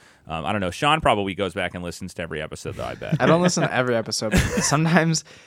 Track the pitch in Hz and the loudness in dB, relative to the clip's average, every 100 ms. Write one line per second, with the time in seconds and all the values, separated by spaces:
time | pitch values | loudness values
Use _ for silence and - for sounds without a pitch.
0 | - _ - 82 76 104 92 - 147 156 | -20 _ -10 -6 -2 -2 -2 0 0 2
1 | 151 110 98 92 95 92 87 92 87 - | 2 2 0 -2 -4 -2 -6 -6 -8 -8
2 | 92 - 82 80 78 - 80 - 60 64 | -10 -8 -8 -6 -8 -8 -10 -8 -8 -8
3 | - 151 131 165 180 175 151 117 127 117 | -4 2 4 4 4 2 0 0 0 0
4 | 110 110 110 185 - - - 147 160 170 | -2 -4 0 2 2 0 0 2 4 4
5 | 165 156 - - | 4 2 -2 -16